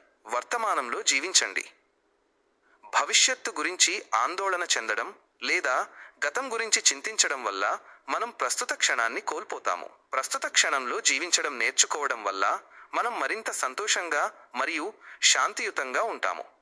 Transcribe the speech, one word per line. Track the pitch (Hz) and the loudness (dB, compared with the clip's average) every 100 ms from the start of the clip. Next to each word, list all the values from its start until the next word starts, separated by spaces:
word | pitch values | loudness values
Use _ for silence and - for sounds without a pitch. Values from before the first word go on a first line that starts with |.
| _ _ 107 | _ _ -4
వర్తమానంలో | 120 - 240 220 165 123 151 | -4 -2 -2 0 0 0 -2
జీవించండి. | - 135 175 180 107 92 - _ _ _ _ _ _ _ _ _ _ _ - - | 0 0 2 2 2 -4 -8 _ _ _ _ _ _ _ _ _ _ _ -2 0
భవిష్యత్తు | 147 220 - 254 247 | 4 4 4 2 -4
గురించి | 170 151 180 - 196 - | -4 -4 2 2 2 -2
ఆందోళన | 110 131 185 196 180 170 131 | 0 0 0 -2 -2 0 -2
చెందడం | 113 107 143 - _ _ | 0 -2 -4 -10 _ _
లేదా | 127 170 143 135 208 - - _ 143 | -2 0 0 -2 -2 -10 -20 _ -4
గతం | 247 269 | -2 -4
గురించి | 226 226 220 - | -4 0 2 2
చింతించడం | 139 220 220 180 139 | 2 -4 0 0 0
వల్ల | 110 98 104 190 - - - | -2 0 -2 -2 -8 -18 -6
మనం | 156 233 | -4 -4
ప్రస్తుత | - 123 - 247 | -4 -2 -2 -4
క్షణాన్ని | 285 - 131 113 131 | 0 0 2 0 -2
కోల్పోతాము. | - 156 214 135 - 87 - - _ | -6 -6 -8 -6 -2 -2 -6 -18 _
ప్రస్తుత | 131 - - 302 | -4 -2 -4 2
క్షణంలో | - 175 143 123 180 | 2 4 2 0 0
జీవించడం | - 139 170 165 160 123 | 2 2 2 0 0 0
నేర్చుకోవడం | 117 - - 160 139 120 | 0 2 2 2 0 0
వల్ల | 101 98 101 180 - - - | -2 2 2 2 -4 -20 -6
మనం | 160 226 208 | -2 -2 -2
మరింత | 135 202 220 | -2 -2 -4
సంతోషంగా | - 131 127 208 214 170 147 196 - - | -2 -4 -2 0 0 2 0 -2 -4 -10
మరియు | 123 139 160 180 - - - | -4 -2 -2 -6 -10 -20 2
శాంతియుతంగా | - 139 151 214 226 165 135 139 | 4 4 2 0 -4 -4 -2 -2
ఉంటాము. | 220 156 95 85 - _ | -2 -2 -4 -4 -10 _